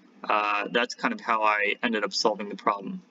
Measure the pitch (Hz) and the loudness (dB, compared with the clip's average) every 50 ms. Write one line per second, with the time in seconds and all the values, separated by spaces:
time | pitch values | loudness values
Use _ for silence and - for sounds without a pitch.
0 | _ _ _ - - - 107 107 104 104 104 104 101 - 92 120 120 123 - - | _ _ _ -12 -2 0 2 2 2 2 0 -2 -2 0 0 0 0 0 -4 -4
1 | - 127 113 107 - - 113 110 107 107 107 104 104 101 104 - - 120 113 107 | -4 -4 -4 -2 0 0 0 4 4 4 4 4 2 0 0 0 -2 -2 0 0
2 | 104 98 95 - - 113 107 98 107 101 101 98 - 113 104 101 101 98 95 95 | -2 -2 -2 0 2 2 2 0 -4 -8 -8 -2 0 0 0 0 -4 -8 -10 -10
3 | - _ | -12 _